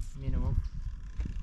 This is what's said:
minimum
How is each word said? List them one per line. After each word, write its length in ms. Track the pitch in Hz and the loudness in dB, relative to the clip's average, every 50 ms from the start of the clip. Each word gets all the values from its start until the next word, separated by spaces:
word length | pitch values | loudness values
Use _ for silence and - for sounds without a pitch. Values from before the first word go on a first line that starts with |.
| - - - | -2 -4 -6
minimum 420 | 135 135 - - 127 - - - - - - - - - - - - - - - - - - - - | -2 0 2 2 4 4 4 4 4 2 2 -2 -4 -4 -4 -4 -6 -8 -6 -4 -2 -2 -2 -2 -2